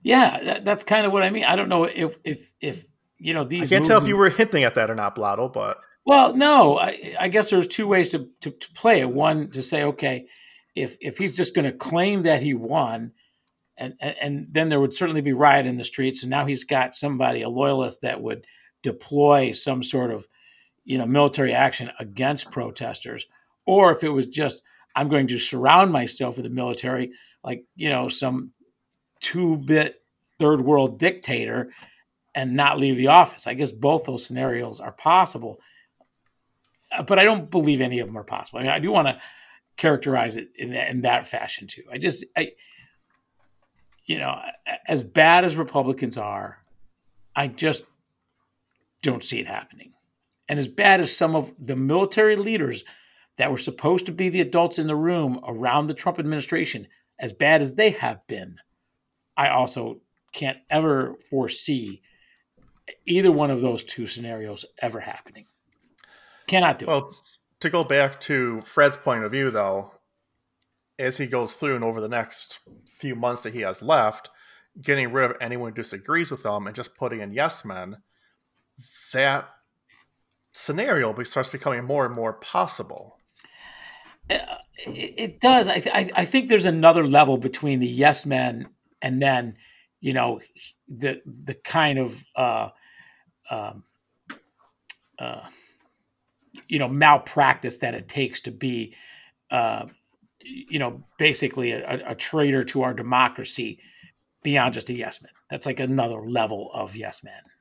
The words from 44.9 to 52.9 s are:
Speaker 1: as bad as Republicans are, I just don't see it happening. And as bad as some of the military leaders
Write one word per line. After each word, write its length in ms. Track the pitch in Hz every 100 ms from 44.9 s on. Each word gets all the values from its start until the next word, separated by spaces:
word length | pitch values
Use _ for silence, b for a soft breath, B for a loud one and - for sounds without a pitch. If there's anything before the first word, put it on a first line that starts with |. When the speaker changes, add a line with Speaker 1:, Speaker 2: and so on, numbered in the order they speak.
Speaker 1:
as 120 | 156
bad 420 | 107 - 160 175 180
as 100 | 156
Republicans 600 | 151 143 127 123 123 113
are, 400 | 104 98 98 - _ _ - _ _ _ _
I 140 | - 139
just 380 | - 160 147 - _ _ _ _ _ _ _ _ _ _ _
don't 220 | - 120
see 160 | - 117
it 80 | -
happening. 460 | 104 - - - _ _ _ _ _ -
And 100 | 147
as 80 | 131
bad 320 | - 202 190
as 160 | 175 -
some 180 | 165
of 200 | 160 - -
the 200 | 131 131
military 580 | 135 160 196 208 214 214
leaders 480 | 202 220 139 117 -